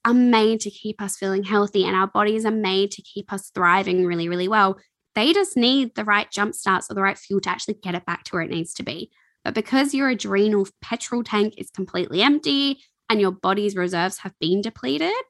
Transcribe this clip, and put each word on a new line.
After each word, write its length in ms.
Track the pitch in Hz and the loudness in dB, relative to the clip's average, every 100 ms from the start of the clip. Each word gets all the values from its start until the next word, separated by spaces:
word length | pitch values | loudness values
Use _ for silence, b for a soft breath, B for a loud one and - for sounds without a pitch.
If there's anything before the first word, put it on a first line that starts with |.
are 100 | 233 | 2
made 480 | 247 247 226 214 220 | 4 6 6 4 2
to 80 | 208 | -4
keep 320 | - 214 214 | -10 -10 -8
us 140 | 196 - | -8 -6
feeling 280 | 196 190 | -2 -2
healthy, 420 | 190 208 202 202 180 | 2 2 2 2 2
and 100 | 190 | 2
our 120 | 190 | 0
bodies 380 | 208 208 220 220 | 2 2 2 0
are 60 | |
made 400 | 220 202 190 202 | 0 0 0 0
to 100 | - | -4
keep 300 | - 202 196 | -14 -14 -10
us 180 | 196 - | -10 -8
thriving 560 | - 175 185 190 180 180 | 0 4 4 2 2 2
really, 220 | 170 165 | 0 -2
really 200 | 175 185 | -2 0
well. 320 | 220 196 190 b _ _ | 4 2 0 b _ _
They 180 | - 247 | -2 2
just 240 | 392 370 262 | 2 2 2
need 400 | 240 269 247 - | 2 2 0 -4
the 100 | 214 | 0
right 260 | 208 - | 0 0
jump 240 | - 208 - | -4 -4 -2
starts 340 | - 190 - | -2 -2 -2
or 60 | 202 | -2
the 60 | |
right 160 | 196 - | -2 -2
fuel 240 | - 196 | -4 -4
to 80 | 185 | -2
actually 260 | 180 - 208 | -6 -6 -8
get 200 | 185 175 | -6 -6
it 100 | 175 | -6
back 180 | 170 | -8
to 80 | - 180 | -6 -6
where 60 | |
it 80 | 165 | -4
needs 240 | 170 165 - | -6 -6 -10
to 80 | |
be. 280 | - 160 - _ _ _ | -10 -10 -12 _ _ _
But 100 | - | -6
because 400 | 220 214 262 277 | -4 0 0 0
your 160 | 277 269 | 0 -2
adrenal 580 | 240 208 196 214 208 196 _ | -2 -2 2 2 2 -2 _
petrol 420 | - 233 - 240 | -10 -10 -6 -6
tank 300 | 226 208 214 - | -2 -2 -2 -4
is 120 | 185 | -14
completely 520 | - 185 180 175 160 | -10 -6 -6 -4 2
empty 600 | 247 294 294 277 277 269 b _ - | 4 4 2 0 0 -4 b _ -2
and 120 | 220 | 0
your 100 | 196 | 0
body's 440 | 190 190 190 208 196 | 0 -2 0 -2 -2
reserves 440 | 180 180 180 - | -4 -2 -4 -4
have 140 | 190 - | -14 -6
been 220 | 165 190 | -2 0
depleted, 520 | 214 - 254 294 330 466 | -2 -8 -4 -2 -2 -4